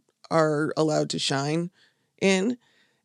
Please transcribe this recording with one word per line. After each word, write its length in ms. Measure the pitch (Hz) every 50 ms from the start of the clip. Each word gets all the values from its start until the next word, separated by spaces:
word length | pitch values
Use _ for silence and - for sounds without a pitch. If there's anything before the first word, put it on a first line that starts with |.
| _ _ _ _ - _
are 420 | 156 165 156 156 151 147 156 139 -
allowed 320 | - 156 156 151 151 151 147
to 100 | - 156
shine 500 | - - 143 135 139 151 156 170 170 180 - _ _ _ _ _ _ _ _ _
in. 360 | - 196 190 185 196 247 247 - _ _ _ _ _ _ _ _